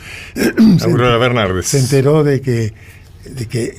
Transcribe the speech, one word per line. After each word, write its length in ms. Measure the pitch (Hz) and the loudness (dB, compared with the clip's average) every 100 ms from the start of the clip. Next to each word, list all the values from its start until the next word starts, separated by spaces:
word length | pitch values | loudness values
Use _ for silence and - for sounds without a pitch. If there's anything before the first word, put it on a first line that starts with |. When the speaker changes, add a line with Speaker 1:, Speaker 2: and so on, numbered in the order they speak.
| - - | -14 -18
Speaker 1:
<clears throat> 200 | - - | -12 -4
se 500 | - - 220 170 113 | -2 4 4 4 2
Speaker 2:
Aurora 300 | 117 123 117 | 2 2 2
Speaker 1:
enter-, 40 | |
Speaker 2:
Bernárdez. 460 | 123 120 98 92 - | 2 0 0 -2 -2
Speaker 1:
se 120 | 139 | 0
enteró 440 | 120 139 135 156 | 2 2 2 2
de 180 | 147 131 | 2 0
que, 320 | 120 117 110 - - - - - - | -2 -2 -4 -8 -18 -20 -20 -20 -16
de 160 | 131 110 | -12 -8
que 260 | 123 107 | -6 -6